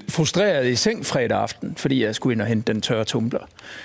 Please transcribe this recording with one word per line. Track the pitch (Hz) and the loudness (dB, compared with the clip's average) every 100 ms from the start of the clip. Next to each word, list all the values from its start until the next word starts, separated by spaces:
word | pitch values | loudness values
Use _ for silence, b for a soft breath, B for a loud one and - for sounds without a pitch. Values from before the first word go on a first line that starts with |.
| - | -4
frustreret | - 156 170 208 156 123 | 0 2 2 2 4 2
i | 123 | 2
seng | 214 220 143 | 0 0 0
fredag | 147 117 101 | 0 2 2
aften, | 107 - - - | 0 -4 -10 -4
fordi | 143 131 | 0 2
jeg | 110 113 | 2 0
skulle | 135 | 0
ind | 117 | 0
og | 107 | 2
hente | 113 113 | 0 0
den | 110 | -2
tørre | - 113 110 | 0 -2 0
tumbler. | 117 113 - - B B B | -2 -2 -4 -8 B B B